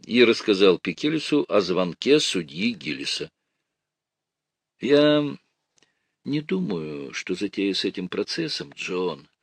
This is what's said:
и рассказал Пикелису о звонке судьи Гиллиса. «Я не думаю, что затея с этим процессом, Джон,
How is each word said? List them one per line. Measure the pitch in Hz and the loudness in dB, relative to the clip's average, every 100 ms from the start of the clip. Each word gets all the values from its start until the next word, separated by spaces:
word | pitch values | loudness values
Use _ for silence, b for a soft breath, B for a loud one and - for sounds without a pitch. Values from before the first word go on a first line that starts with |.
и | - 120 | 0 4
рассказал | 117 110 - 95 98 85 | 6 4 2 4 6 4
Пикелису | - 82 151 156 - 143 - | 0 -4 -2 -2 0 0 2
о | 104 | 0
звонке | 90 92 90 80 120 151 | 2 0 -2 -2 2 2
судьи | - 95 78 78 117 | 2 -4 -6 -4 -4
Гиллиса. | 82 73 67 73 - 80 _ _ _ _ _ _ _ _ _ _ _ _ _ _ _ | -4 -8 -8 -6 -8 -10 _ _ _ _ _ _ _ _ _ _ _ _ _ _ _
«Я | 120 143 147 151 147 139 _ _ _ _ _ _ _ _ | 2 4 6 4 0 -8 _ _ _ _ _ _ _ _
не | - 147 | -6 -6
думаю, | 151 190 180 85 78 71 69 | -2 -4 -2 -4 -6 -10 -10
что | - - | -10 -6
затея | 90 101 - 98 | -4 -4 -2 -2
с | 92 | -2
этим | 98 98 92 | -4 -4 -6
процессом, | 92 104 - 156 - 71 - | -6 -6 -6 -6 -6 -10 -12
Джон, | - 92 90 73 - _ | -6 -4 -4 -6 -14 _